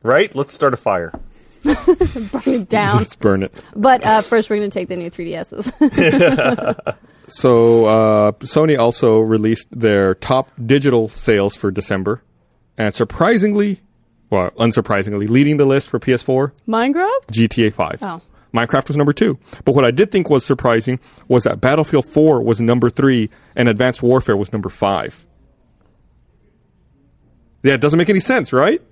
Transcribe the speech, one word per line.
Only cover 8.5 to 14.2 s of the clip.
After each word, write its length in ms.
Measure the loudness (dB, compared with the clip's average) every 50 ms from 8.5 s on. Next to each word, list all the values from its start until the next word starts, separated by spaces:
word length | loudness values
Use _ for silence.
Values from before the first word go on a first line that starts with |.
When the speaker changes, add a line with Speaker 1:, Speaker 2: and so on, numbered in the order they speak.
| 0 0 2 2 2
Speaker 3:
also 420 | 2 0 0 0 0 2 2 4 4
released 480 | 2 2 0 0 0 0 -2 -2 -6 _
their 420 | -8 -2 0 2 2 2 2 0 -2
top 380 | _ -2 -2 -2 -2 -2 _ _ -12 -2
digital 440 | 0 0 2 2 2 2 2 0
sales 480 | -2 -8 -6 0 0 2 2 2 -2 -4
for 160 | -4 -6 -4
December. 500 | -4 -4 -6 -4 -4 -4 -2 -4 -6 -8 _ _ _ _ _ _ _ _ _ _ _
And 160 | -4 -4 -4 -2
surprisingly, 880 | -2 -4 -4 0 0 0 2 2 2 0 0 0 0 -2 -2 -4 -8 _ _ _ _ _ _ _ _